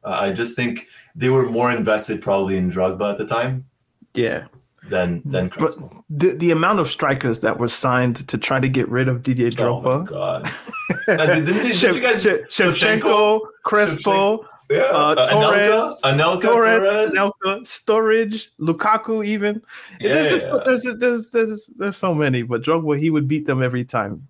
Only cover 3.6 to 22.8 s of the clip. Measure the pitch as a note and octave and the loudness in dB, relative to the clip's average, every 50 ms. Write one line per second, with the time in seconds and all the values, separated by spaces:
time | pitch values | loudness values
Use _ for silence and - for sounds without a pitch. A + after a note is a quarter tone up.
3.6 | - _ _ _ _ _ _ _ - _ _ - A#2+ A2+ - - - - _ - | -8 _ _ _ _ _ _ _ -20 _ _ -2 -2 0 -2 -4 -8 -12 _ -20
4.6 | _ _ _ _ _ - G2+ F#2 F2+ F2 F2 E2 - C#2+ - F#2 F2+ F2+ - - | _ _ _ _ _ -6 -2 -2 0 -2 -2 -4 -6 -4 -4 -2 -4 -4 -2 -2
5.6 | D3+ D#3+ - - D#3 - - - - _ D#3 C#3+ D#3+ F#3 - D3+ E3+ E3+ E3 D#3 | -2 -2 -2 -4 -16 -20 -20 -20 -16 _ -4 0 0 0 0 2 0 2 2 2
6.6 | E3 F3+ G#3+ F3+ E3 C3+ - - - C#3+ C3+ C3+ - B2+ A2+ - - A2 - - | 2 2 2 2 0 -2 -2 -2 0 0 0 0 0 -2 -2 0 0 -2 -2 0
7.6 | A#2+ A#2 - - - C3 B2 B2+ B2 B2 A#2 - - - - A2 - - C#3 C3 | -2 -2 -2 0 0 2 2 2 2 0 0 -2 -6 -6 -6 -4 -2 0 0 0
8.6 | B2+ C3+ C3+ C#3 A#2 - A#2 B2 C3 C3 B2+ A#2+ B2 - C3 B2+ A#2+ A#2+ A2+ - | 0 0 0 0 -2 0 0 0 0 0 0 -2 -2 -2 0 0 0 0 0 0
9.6 | A2+ A#2+ A#2+ C3 B2+ B2 B2+ C#3+ F3 G3 - - - - D#3+ - - D#3+ - - | -2 -2 -2 -2 0 -2 -2 0 -2 -6 -8 -6 -4 -4 -4 -4 -6 -8 -10 -10
10.6 | - - - - - - F3 - - - G3 D#3+ D#3+ D#3 F3 D#3+ D#3 D3+ F#3 G#3 | -16 -14 -12 -12 -6 -6 -6 -4 0 -2 0 2 2 2 2 2 2 0 0 0
11.6 | - B3 A3 F3+ E3+ G3+ F3 D3 B3 B3 A3 G#3 F#3 G#3+ F#3 D3+ - - - - | 0 0 2 2 2 2 2 2 2 0 0 2 2 2 2 0 -4 -4 -2 0
12.6 | G#3 F3+ E3 - - G#3+ G#3+ G#3+ - - A3 G#3 G#3+ G#3 G#3+ A3 G#3+ - - _ | 2 2 2 2 2 2 2 2 2 2 4 4 4 4 2 2 -2 -6 -16 _
13.6 | _ - - G#3 G#3 G3 D#3 C#3+ - G#3 G3 G3 G3 G3+ G#3+ A3 A3 - - - | _ 0 2 2 2 2 0 -2 -2 0 2 2 2 2 0 -2 -6 -14 -20 -20
14.6 | _ _ - - F3+ - - D3+ D3 D3+ D#3 D3 - - - G#3+ G#3+ G#3+ G#3 G3+ | _ _ 0 0 2 2 2 2 2 2 4 2 2 4 4 4 4 4 4 4
15.6 | G#3 G#3 G#3+ A3 A3 - - - - - C#3+ C#3+ D#3 E3+ F#3 F3+ F#3+ A3 A#3 A#3 | 4 4 4 2 2 -2 -4 -4 -2 0 2 2 2 2 2 2 2 2 4 4
16.6 | A#3 A3 A3+ A3+ G3 G3 G#3 G#3+ G#3+ A3 - F#3+ G3 G3+ G3+ _ G3 F#3+ G3 G#3+ | 4 4 4 4 2 2 2 2 0 0 0 0 0 -2 -2 _ -4 -4 -4 -4
17.6 | B3+ - - - - - G#3+ A3 A3+ A3 A3 A3+ A3+ G#3 G#3+ A3 - - _ _ | -6 -8 -8 -8 -2 0 2 2 4 2 2 2 2 0 -4 -8 -10 -12 _ _
18.6 | D#3 D#3 E3 E3 - G#3 A3 A3 A3 - A3 A3 G#3+ G3+ G#3+ G#3+ G3+ G#3 G#3 A3 | -2 -2 -2 0 2 2 2 0 0 -2 -4 -2 -2 -2 -2 0 0 -2 -2 -4
19.6 | - _ - - - - - - - G#3+ C4 D4+ D#4 D4 - - - - D4+ B3 | -8 _ -20 -20 -20 -20 -18 -4 -2 0 2 2 2 2 2 0 0 -2 -2 -2
20.6 | - C4+ B3+ A#3+ A#3+ B3 A#3 A3+ A#3+ B3 A#3+ A#3 A3+ - - A#3 A3+ A3 G#3+ G#3 | 2 2 0 0 0 -4 -4 0 0 0 0 0 -4 -2 0 0 0 0 -2 -8
21.6 | - - - - F#3+ G3+ F#3+ - - F#3+ E3+ D3+ D3+ C#3+ C3 B2+ A#2 A#2 A#2+ A#2 | -12 -18 -12 -6 -6 -6 -6 -2 -2 0 0 2 2 2 0 0 -2 -2 -4 -4
22.6 | B2 C#3+ D#3+ E3 | 0 0 0 0